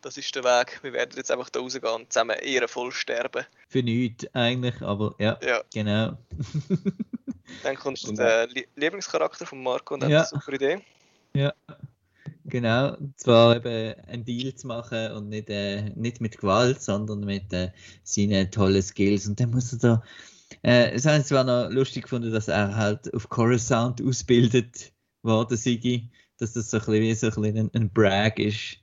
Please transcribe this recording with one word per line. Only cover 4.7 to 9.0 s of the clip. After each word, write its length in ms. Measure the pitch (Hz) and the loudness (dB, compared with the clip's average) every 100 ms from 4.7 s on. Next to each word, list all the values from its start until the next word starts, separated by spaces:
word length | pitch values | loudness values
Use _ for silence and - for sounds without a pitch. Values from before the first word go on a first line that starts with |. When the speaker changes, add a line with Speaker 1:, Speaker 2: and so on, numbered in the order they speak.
| 120 | -6
Speaker 2:
aber 340 | - 101 107 - | -6 -2 -2 0
ja, 200 | 104 - | -2 -2
Speaker 1:
Ja. 200 | - 123 - | -2 -2 -4
Speaker 2:
genau. 440 | 110 104 104 110 - _ | -6 -2 0 -2 -6 _
<laughs> 1300 | - 139 156 - 185 202 - - - - - _ - | -12 -6 -6 -4 -4 -4 -6 -10 -10 -12 -14 _ -8
Speaker 1:
Dann 120 | 143 135 | -8 -6
kommt 260 | 143 131 | -6 -8
Speaker 3:
Und 140 | - 107 | -8 0
Speaker 1:
der 300 | 117 113 120 | 2 4 2
Lie-, 200 | 123 123 - | -4 -10 -2
Lieblingscharakter 680 | 151 196 | -2 -2